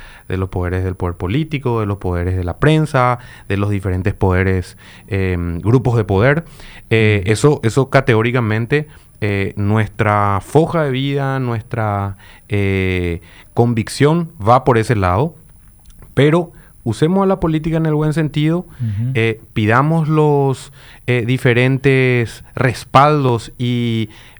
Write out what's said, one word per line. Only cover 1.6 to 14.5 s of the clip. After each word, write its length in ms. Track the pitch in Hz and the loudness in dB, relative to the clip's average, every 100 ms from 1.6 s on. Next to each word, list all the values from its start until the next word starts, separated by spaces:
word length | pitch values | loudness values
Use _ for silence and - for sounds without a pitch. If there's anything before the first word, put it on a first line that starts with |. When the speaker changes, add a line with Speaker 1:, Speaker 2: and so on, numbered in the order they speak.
| 131 117 | -4 -2
Speaker 1:
de 60 | 101 | -2
los 120 | 101 | -4
poderes 380 | 92 87 87 92 | -4 -2 -2 -4
de 80 | |
la 120 | 87 - | -4 -2
prensa, 600 | 147 156 156 131 123 123 - - - | 0 0 0 0 0 -2 -8 -14 -6
de 100 | 98 | -2
los 100 | 101 | -2
diferentes 460 | 101 95 92 98 | -2 -2 -2 -2
poderes, 640 | - 95 92 95 92 - - - - - | 0 0 2 2 0 -4 -12 -20 -20 -6
eh, 280 | 98 95 87 85 85 | -4 -2 -2 -4 -4
grupos 340 | 92 127 117 117 | 2 2 2 0
de 60 | |
poder. 400 | 101 98 123 151 - - - - - | 0 2 2 0 -4 -16 -20 -14 -2
Eh, 340 | 113 107 104 92 | 2 2 2 0
Speaker 2:
Mm. 40 | |
Speaker 1:
eso, 300 | 107 147 151 | 2 2 2
eso 280 | 113 135 131 | 0 0 2
categóricamente, 960 | 135 127 110 117 127 110 107 117 147 151 - - - | 2 2 2 2 0 0 -2 -2 -2 -4 -14 -20 -6
eh, 320 | 104 98 98 - | -4 -2 -4 -4
nuestra 840 | 101 110 104 - 107 104 101 98 | 0 0 0 -2 0 2 2 -2
foja 420 | - 147 160 170 | 0 2 2 0
de 60 | 147 | -2
vida, 480 | 131 139 139 135 135 | -2 -2 -2 -2 -2
nuestra, 800 | 123 117 - 117 110 101 98 98 - - - | -2 -4 -6 -4 -2 -2 -4 -8 -16 -20 -6
eh, 720 | 101 98 95 95 90 87 85 - - - | -2 0 0 0 -2 -2 -4 -10 -20 -6
convicción 800 | - 120 113 107 - 139 170 165 - | 0 2 0 -2 2 2 2 -2 -2
va 180 | 98 | 2